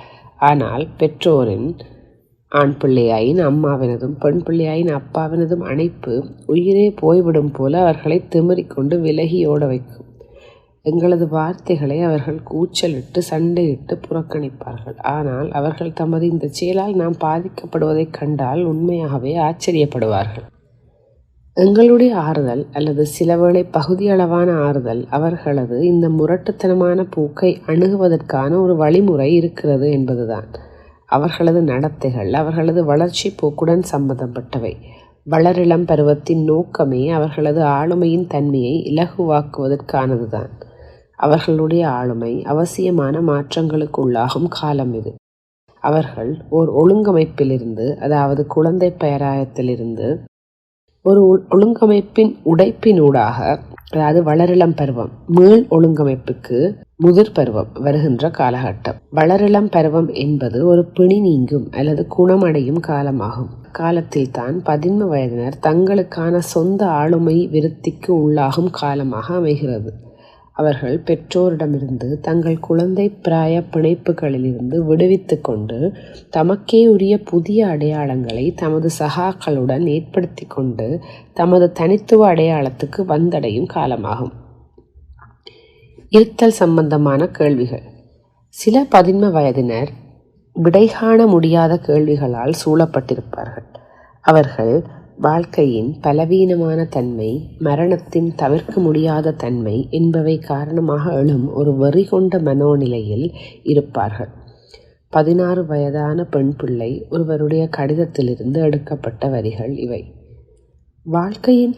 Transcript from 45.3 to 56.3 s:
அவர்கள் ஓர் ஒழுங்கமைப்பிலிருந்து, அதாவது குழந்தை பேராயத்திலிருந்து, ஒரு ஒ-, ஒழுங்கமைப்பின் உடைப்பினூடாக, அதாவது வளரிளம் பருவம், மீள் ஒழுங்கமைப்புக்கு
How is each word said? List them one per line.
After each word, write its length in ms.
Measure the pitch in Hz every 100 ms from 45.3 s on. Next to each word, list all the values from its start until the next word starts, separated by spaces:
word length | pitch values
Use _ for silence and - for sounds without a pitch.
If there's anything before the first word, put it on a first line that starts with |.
| _ _ _ _ _
அவர்கள் 560 | 139 156 135 117 117 160 -
ஓர் 200 | 160 160
ஒழுங்கமைப்பிலிருந்து, 1300 | 123 170 208 208 175 156 - 135 131 117 110 120 -
அதாவது 500 | 143 147 139 143 147
குழந்தை 480 | 160 160 180 180 175
பேராயத்திலிருந்து, 1300 | 156 143 139 139 131 - 127 120 117 110 110 165 - _ _ _ _ _ _ _
ஒரு 240 | 190 202 190
ஒ-, 140 | 185 -
ஒழுங்கமைப்பின் 840 | 190 214 226 214 208 196 - 220 - 160
உடைப்பினூடாக, 1120 | 165 196 226 226 185 143 139 110 127 - 147 - - -
அதாவது 320 | 156 151 165
வளரிளம் 520 | 156 156 175 180 185 156
பருவம், 340 | 139 120 110 - -
மீள் 380 | 170 185 226 262
ஒழுங்கமைப்புக்கு 1080 | 165 165 151 143 127 123